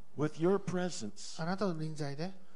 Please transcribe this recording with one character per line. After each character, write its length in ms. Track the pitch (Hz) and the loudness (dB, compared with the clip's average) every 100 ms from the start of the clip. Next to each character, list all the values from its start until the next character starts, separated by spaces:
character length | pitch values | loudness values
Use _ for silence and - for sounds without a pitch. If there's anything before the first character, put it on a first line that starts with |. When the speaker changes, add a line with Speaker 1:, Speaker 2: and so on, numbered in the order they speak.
| - - | -4 0
Speaker 1:
with 220 | 151 151 | 0 4
your 200 | 170 196 | 4 4
presence, 840 | 196 180 180 - - - - - | 2 0 0 0 -4 -4 -4 -2
Speaker 2:
あ 40 | 165 | 0
な 100 | 190 | 2
た 100 | 202 | 2
の 120 | 160 | 2
臨 160 | 156 | -2
在 200 | 151 147 | -2 -2
で、 180 | 143 180 - - | -2 -4 -4 -6